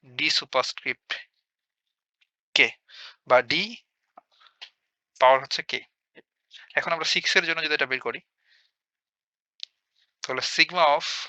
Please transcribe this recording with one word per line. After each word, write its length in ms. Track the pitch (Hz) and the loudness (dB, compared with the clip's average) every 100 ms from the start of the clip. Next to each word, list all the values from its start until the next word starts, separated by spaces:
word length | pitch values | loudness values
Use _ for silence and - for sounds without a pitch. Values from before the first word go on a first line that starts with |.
| 135 123 | _ -4
d 20 | 151 - | -2 -2
superscript 720 | 139 131 - - 131 123 _ - - _ _ _ _ _ _ _ _ _ _ _ _ - | 0 -2 -2 -6 -8 -8 _ -12 -12 _ _ _ _ _ _ _ _ _ _ _ _ 2
k 40 | 120 - _ - - _ - | 2 0 _ -20 -20 _ 2
বা 80 | 127 120 | 4 4
d 20 | 156 208 233 _ _ _ - _ _ - _ - _ _ _ _ _ | -4 -4 -10 _ _ _ -20 _ _ -20 _ -20 _ _ _ _ _
পাওয়ার 180 | 131 135 | 4 4
হচ্ছে 180 | 135 - - | 0 -6 -6
k। 40 | 123 - _ _ - _ _ _ - - - | -10 -10 _ _ -20 _ _ _ -20 -6 -6
এখন 140 | 170 165 | -4 -4
আমরা 120 | 156 | -2
সিক্স 180 | 180 - 196 | -2 0 0
এর 80 | 170 | 0
জন্য 120 | 160 156 | -4 -2
যদি 100 | 151 | -2
এটা 140 | 135 | -2
বের 100 | 131 123 | -2 -6
করি, 120 | 127 _ _ _ _ _ _ _ _ _ _ _ _ _ _ - _ _ _ _ _ | -8 _ _ _ _ _ _ _ _ _ _ _ _ _ _ -16 _ _ _ _ _
তাহলে 200 | - 131 - - | -8 -6 -4 0
sigma 280 | 165 175 156 147 | 0 4 4 4
of 80 | - - | 0 -8